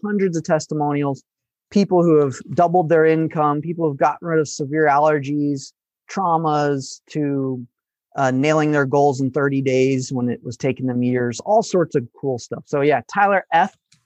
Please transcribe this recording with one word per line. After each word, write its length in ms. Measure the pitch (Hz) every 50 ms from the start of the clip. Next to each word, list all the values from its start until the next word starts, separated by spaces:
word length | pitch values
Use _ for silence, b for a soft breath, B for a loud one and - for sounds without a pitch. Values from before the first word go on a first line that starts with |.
| -
hundreds 320 | 208 208 202 196 190 165
of 80 | 165 156
testimonials, 800 | - 165 156 - - 156 151 147 147 143 143 143 143 139 139 _ _ _ _ _ _ _ _ _ _
people 340 | - 202 196 202 196 175 170
who 160 | 170 160 151
have 160 | 147 139 123 - - - 143
doubled 360 | 123 175 170 170 180 170 147
their 160 | 165 160 160
income, 540 | 160 160 160 160 156 - 165 151 147 147 151
people 280 | 151 170 170 165 165 156
who've 100 | 139 135
gotten 300 | 170 - 143 - - 170
rid 100 | 160 160
of 100 | 151 -
severe 380 | - - 151 135 147 160 156
allergies, 840 | 151 139 143 151 156 151 151 135 135 147 147 147 147 143 139 139 - _ _ _ _ _ _ _ -
traumas, 920 | - 202 190 175 165 165 165 156 151 147 147 147 143 139 131 - - - _ -
to, 560 | - 156 147 143 139 139 135 131 131 127 123 - _ _ _ _ _ _ _ _ -
uh, 140 | 147 139 131
nailing 420 | 127 131 135 151 156 156 151 151
their 140 | 151 147 139
goals 340 | 131 143 143 143 143 135 127
in 100 | 139 131
thirty 320 | 127 151 139 143 139 135
days 500 | 135 135 131 131 131 135 135 131 127 -
when 160 | 139 123 120 123
it 140 | 117 -
was 140 | - - 113
taking 300 | - - 135 127 - 131
them 160 | 131 123 123
years, 380 | 123 123 123 123 123 120 117 -
all 220 | - - 208 226
sorts 320 | 214 - - 185 165 - -
of 120 | 151 120 - _ -
cool 180 | - 139 127 117
stuff. 260 | - - 120 - -
So 140 | - - 147
yeah, 220 | 139 147 143 123 113 -
Tyler 320 | - 202 202 196 202 185 - -
F 240 | 165 165 170 202 _ _ _ _ _ _ _